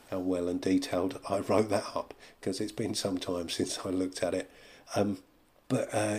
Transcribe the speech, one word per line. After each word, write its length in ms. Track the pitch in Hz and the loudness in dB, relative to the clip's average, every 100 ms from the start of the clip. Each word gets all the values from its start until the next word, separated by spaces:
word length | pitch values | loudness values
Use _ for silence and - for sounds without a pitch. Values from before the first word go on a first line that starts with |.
| - | -8
how 80 | 95 | -4
well 300 | 92 90 87 | 0 0 0
and 120 | 90 | 0
detailed 600 | 95 92 - 90 95 - - | 4 2 2 0 0 -4 -2
I 100 | 98 | -2
wrote 300 | - 98 110 | 4 4 4
that 140 | 95 - | 0 0
up, 180 | - - - - - | -6 -6 -12 -18 -8
'cause 180 | 104 92 | -6 -4
it's 120 | 104 | -4
been 220 | - 107 | -2 -2
some 240 | 104 101 90 | 0 0 -2
time 300 | - 87 82 | 0 -2 -2
since 300 | - 92 - | -2 -2 -2
I 60 | 98 | -2
looked 320 | 92 92 - | 0 0 0
at 120 | 90 | 0
it. 160 | 92 - - - - - 107 | 0 -4 -14 -20 -20 -4 2
Um, 260 | 101 95 - _ _ _ _ | 2 0 -10 _ _ _ _
but, 200 | 123 - | 0 0
uh, 260 | 110 107 | 0 0